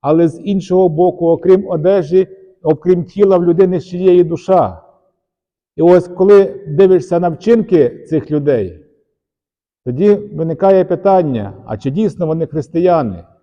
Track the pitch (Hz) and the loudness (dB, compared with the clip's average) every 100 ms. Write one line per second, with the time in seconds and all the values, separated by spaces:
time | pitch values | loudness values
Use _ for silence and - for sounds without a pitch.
0 | 139 160 170 - - 196 - 180 185 151 | 0 0 0 -2 -6 -6 -2 0 0 0
1 | 180 180 170 165 170 190 196 175 170 196 | -2 0 -2 -2 2 2 0 -4 0 -2
2 | 151 185 185 - _ _ 165 151 175 180 | 0 -2 -2 -8 _ _ -4 -2 0 -2
3 | 165 - 202 185 175 165 190 180 - 175 | -2 0 2 2 2 2 2 0 -6 -2
4 | 185 180 170 165 - 185 127 85 _ _ | 2 2 2 -2 -2 0 0 -6 _ _
5 | _ _ _ _ _ _ _ - 165 180 | _ _ _ _ _ _ _ -2 4 4
6 | 180 - 190 202 190 - 156 147 190 185 | 2 -2 4 4 4 -4 -10 0 2 2
7 | - 175 175 156 - 233 202 180 123 117 | 0 -2 -2 -4 0 0 2 2 2 -2
8 | - 156 - 151 143 127 95 80 _ _ | -6 -6 -2 -4 0 -2 -4 -10 _ _
9 | _ _ _ _ _ _ _ _ - 123 | _ _ _ _ _ _ _ _ -10 -2
10 | 202 202 202 156 160 160 196 190 185 175 | 0 0 -4 -8 -6 -2 2 2 2 -2
11 | 196 190 160 120 101 - 110 110 135 151 | 0 0 0 -4 -8 -14 -14 -8 -6 -4
12 | 214 - 165 160 160 156 139 165 180 170 | -4 -4 -6 -4 -6 -8 -6 -2 0 0
13 | 123 87 - _ | -2 -8 -18 _